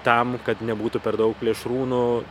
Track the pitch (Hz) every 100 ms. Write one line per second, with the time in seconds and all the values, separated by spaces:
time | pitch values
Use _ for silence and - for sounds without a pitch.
0 | 127 117 120 123 - 110 113 107 110 120
1 | 113 104 110 110 117 110 120 123 131 123
2 | 120 120 -